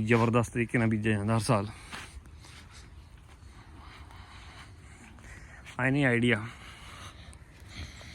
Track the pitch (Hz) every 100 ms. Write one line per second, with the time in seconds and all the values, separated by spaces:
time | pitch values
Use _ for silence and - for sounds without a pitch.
0 | 110 117 120 123 110 123 113 127 110 110
1 | 110 104 104 113 104 107 101 - - -
2 | - - - - - - - - - -
3 | - - - - - - - - - -
4 | - - - - - - - - - -
5 | - - - - - - - - 131 143
6 | 135 117 120 104 117 - - - - -
7 | - - - - - - - - - -
8 | -